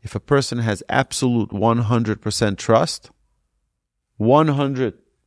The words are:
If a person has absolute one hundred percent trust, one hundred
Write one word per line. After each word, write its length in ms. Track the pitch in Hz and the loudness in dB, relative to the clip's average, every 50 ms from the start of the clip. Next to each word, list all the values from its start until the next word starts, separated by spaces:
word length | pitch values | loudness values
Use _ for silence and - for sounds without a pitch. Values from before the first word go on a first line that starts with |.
If 140 | - - - | -18 -12 -10
a 40 | 101 | -10
person 400 | - - 143 139 131 - 120 120 | -4 0 0 0 0 -2 -4 -2
has 220 | 117 110 104 - - - | -2 -2 -2 -4 -4 -4
absolute 640 | 131 135 131 - - - 135 123 120 117 104 - 101 | -2 -2 -2 -2 -4 -2 -2 0 0 0 -2 -2 -4
one 260 | 101 104 117 113 120 | -2 0 2 2 2
hundred 420 | 113 104 123 117 117 107 104 - | 0 0 0 0 0 -2 -4 -4
percent 360 | - 107 - - 117 104 95 - | -4 -6 -2 -2 -2 -2 -2 -4
trust, 540 | - - 113 117 160 160 - - - - _ _ _ _ _ _ _ _ _ _ _ _ _ _ _ _ _ _ _ _ _ - | 0 2 2 2 2 0 -4 -10 -14 -20 _ _ _ _ _ _ _ _ _ _ _ _ _ _ _ _ _ _ _ _ _ -2
one 300 | 107 113 135 151 160 156 | 2 4 4 4 4 4
hundred 500 | 139 139 143 139 139 127 131 110 - - _ _ _ _ _ | 2 0 -2 -2 -2 -2 -2 -4 -4 -8 _ _ _ _ _